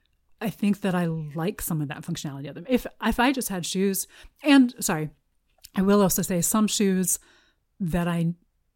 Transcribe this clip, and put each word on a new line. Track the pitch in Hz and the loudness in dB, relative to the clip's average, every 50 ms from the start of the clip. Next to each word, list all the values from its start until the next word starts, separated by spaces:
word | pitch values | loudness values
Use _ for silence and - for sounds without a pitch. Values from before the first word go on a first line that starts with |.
| _ _ _ _ _ _ _ _ | _ _ _ _ _ _ _ _
I | 226 233 | -6 -6
think | - - 220 202 196 - | -4 -2 0 0 0 0
that | - 196 180 | 0 -2 0
I | 180 175 | 0 0
like | 165 160 160 156 147 139 165 160 196 214 - | -2 -2 -4 -6 -8 -6 -4 -4 -4 -4 -6
some | - - 175 151 | -6 -4 -2 -2
of | 147 135 | -4 -4
that | 147 - | -8 -10
functionality | - - 170 - - 156 135 139 139 151 | -8 -8 -8 -6 -8 -8 -10 -10 -10 -12
of | - | -12
them. | 165 170 | -12 -4
If, | - 254 240 - - - - - | -2 -2 -2 -2 -6 -10 -4 -4
if | 214 226 - | -2 0 2
I | 240 262 | 2 2
just | 277 269 214 - | 0 0 -4 -6
had | 202 180 156 | -6 -6 -6
shoes, | - - 185 196 202 190 - - - - - - - _ _ - | -4 -2 0 0 0 0 -2 -6 -8 -14 -20 -20 -20 _ _ 2
and, | 285 277 277 254 240 - - | 6 6 6 6 4 2 -4
sorry, | 208 - 180 156 156 151 - _ _ _ _ _ _ _ _ _ - - - | -4 -2 -2 -2 -4 -6 -8 _ _ _ _ _ _ _ _ _ -20 -6 -4
I | - | 0
will | 190 196 202 208 | 2 4 4 6
also | 202 175 - - | 4 4 2 0
say | 175 - 196 175 | -2 0 0 0
some | 170 - - 220 214 | 0 0 2 2 2
shoes | 202 - - 208 196 185 185 185 170 - - - _ _ _ _ _ _ _ _ _ _ - | 2 2 2 2 2 2 2 2 0 -2 -4 -6 _ _ _ _ _ _ _ _ _ _ -6
that | 196 165 156 175 175 | -4 -2 0 0 0
I, | 175 170 170 165 165 170 - _ _ _ _ _ _ _ | 0 0 0 0 -2 -2 -4 _ _ _ _ _ _ _